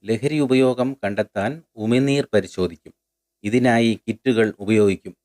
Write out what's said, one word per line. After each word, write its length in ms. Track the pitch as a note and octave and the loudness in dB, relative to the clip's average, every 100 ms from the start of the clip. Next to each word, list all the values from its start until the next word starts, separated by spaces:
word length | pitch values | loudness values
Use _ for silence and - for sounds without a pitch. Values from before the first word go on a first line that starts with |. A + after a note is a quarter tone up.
ലഹരി 340 | G2+ A2 C#3 D3+ | -4 -4 -2 -2
ഉപയോഗം 580 | C#3 C3 C3 B2 B2+ C3+ | 2 4 2 2 -4 -4
കണ്ടെത്താൻ 580 | G2+ G2+ G#2 - G2+ D#3 _ A2+ | -6 -4 -4 -4 -6 -6 _ -8
ഉമിനീർ 520 | G#2+ B2 C#3 C#3 C3+ | 0 2 2 0 0
പരിശോധിക്കും. 600 | G#2 F#2 - F2+ E2 - _ _ _ _ _ | -2 -2 -4 -6 -6 -20 _ _ _ _ _
ഇതിനായി 560 | G#2 A#2+ B2 A#2 A#2 G#2+ - | -2 0 2 2 2 -2 -6
കിറ്റുകൾ 460 | A2+ C3 A2+ A2 - | -6 -2 0 0 -2
ഉപയോഗിക്കും. 580 | G2+ A2 G#2 F#2+ G2 - | 0 2 2 0 -8 -20